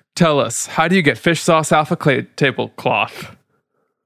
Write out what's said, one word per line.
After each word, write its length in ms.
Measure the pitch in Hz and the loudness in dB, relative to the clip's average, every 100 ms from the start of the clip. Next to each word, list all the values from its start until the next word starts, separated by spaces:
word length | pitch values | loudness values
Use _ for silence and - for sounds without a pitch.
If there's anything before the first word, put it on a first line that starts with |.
| _ | _
Tell 260 | - 165 143 | 0 2 2
us, 240 | 113 - | -2 -4
how 240 | - - 165 | -6 -2 0
do 80 | 190 | 2
you 60 | |
get 160 | 143 120 | 2 0
fish 240 | 175 165 | 0 0
sauce 280 | - 160 151 | 2 2 2
off 200 | 156 151 | 0 0
a 60 | 170 | -2
clay 260 | 156 123 - - | 0 0 -2 -2
tablecloth? 1000 | 139 - 110 - 127 110 107 - - - _ _ _ _ _ _ | -2 -2 -6 -6 -4 -2 -4 -8 -18 -20 _ _ _ _ _ _